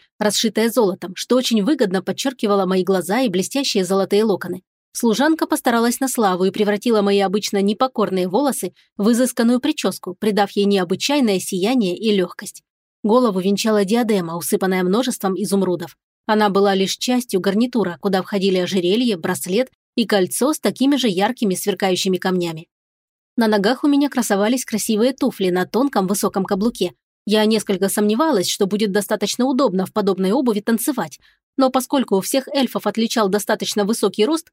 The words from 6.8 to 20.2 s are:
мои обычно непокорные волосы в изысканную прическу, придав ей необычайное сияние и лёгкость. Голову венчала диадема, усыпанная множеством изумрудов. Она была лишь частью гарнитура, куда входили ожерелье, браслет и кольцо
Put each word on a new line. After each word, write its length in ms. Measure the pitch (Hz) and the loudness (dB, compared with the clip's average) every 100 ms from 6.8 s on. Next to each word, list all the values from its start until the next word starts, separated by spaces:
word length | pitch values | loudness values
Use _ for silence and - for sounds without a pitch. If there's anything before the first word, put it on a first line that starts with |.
| 247 214 | 0 2
мои 160 | 202 202 | 2 2
обычно 420 | 196 208 - 202 | 2 0 -2 0
непокорные 680 | 196 214 254 - 202 185 180 | 0 0 -2 0 -2 0 0
волосы 460 | 202 285 220 180 - _ - | 0 0 -2 -6 -12 _ -2
в 140 | 208 | 2
изысканную 500 | 233 254 - 233 247 | 2 0 0 2 2
прическу, 540 | 294 302 196 - 190 | 0 -2 -4 -4 -8
придав 380 | 180 214 202 202 | -4 -2 0 0
ей 120 | - | 0
необычайное 720 | 202 202 175 185 - 294 233 185 | 2 2 0 -2 0 0 2 0
сияние 600 | - 185 202 262 190 180 | -2 -2 0 2 0 0
и 140 | 220 202 | 0 2
лёгкость. 460 | 180 - 202 - - _ _ _ | 0 -6 -16 -18 -20 _ _ _
Голову 380 | 214 240 240 185 | 2 4 4 2
венчала 440 | 185 202 220 214 | 0 0 2 2
диадема, 540 | 190 233 226 202 165 165 | 2 0 2 0 -2 -6
усыпанная 440 | - 202 185 185 | -2 -2 0 0
множеством 520 | 180 208 262 - 190 | 2 0 0 -2 -4
изумрудов. 640 | 180 190 196 185 175 165 - _ _ - | -2 -2 0 0 -2 -6 -16 _ _ -2
Она 220 | 214 208 | 2 2
была 260 | 190 202 | 4 4
лишь 220 | 190 190 - | 2 0 -2
частью 440 | - 247 240 190 | -2 -2 0 -2
гарнитура, 580 | 196 196 247 240 180 170 | 0 0 0 0 -2 -2
куда 220 | 202 185 | -2 -2
входили 340 | 180 208 196 185 | -2 -2 0 0
ожерелье, 640 | 175 190 175 214 247 180 | 0 0 0 2 0 -2
браслет 500 | 165 156 175 202 262 _ _ - | -4 -4 -2 -2 -2 _ _ -4
и 100 | 214 | 0
кольцо 460 | 202 | 2